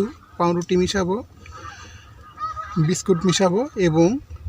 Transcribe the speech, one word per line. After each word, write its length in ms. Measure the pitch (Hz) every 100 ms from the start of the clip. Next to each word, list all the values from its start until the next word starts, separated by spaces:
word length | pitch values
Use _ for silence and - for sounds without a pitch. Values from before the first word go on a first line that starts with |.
| 208 - - -
পাউরুটি 380 | 175 175 175 180
মিশাবো, 340 | 180 202 180 202 269 - - - - - - - - - - - - - - - 156
বিস্কুট 320 | 180 - 175 185
মিশাবো 340 | 165 190 185 285 - 175
এবং 200 | 156 170 262 - -